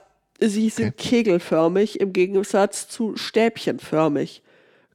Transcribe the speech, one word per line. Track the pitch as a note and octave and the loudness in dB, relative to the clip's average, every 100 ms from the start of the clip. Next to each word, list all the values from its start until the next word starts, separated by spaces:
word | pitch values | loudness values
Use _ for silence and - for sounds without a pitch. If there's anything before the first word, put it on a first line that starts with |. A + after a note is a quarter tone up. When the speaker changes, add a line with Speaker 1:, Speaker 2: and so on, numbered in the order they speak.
| _ _ _ - | _ _ _ -2
Speaker 1:
sie | A3+ G#3 A3 | -2 0 -2
sind | - G#3+ - | 0 -4 -4
Speaker 2:
Okay. | - | 0
Speaker 1:
kegelförmig | A#3 A3 F3 - D#3+ E3 F#3 G#3 - | 2 4 2 2 2 2 2 0 -2
im | G3+ | -2
Gegensatz | F#3 F#3 G3 G#3 G#3 - - - | 0 2 0 0 2 2 -2 -10
zu | - A3 - | -6 -6 -6
stäbchenförmig. | - A3 A3+ - E3+ B2+ - D#3 D#3 C#3+ C#3 - _ _ _ _ _ | -4 0 0 0 -6 -6 -2 0 2 0 -4 -10 _ _ _ _ _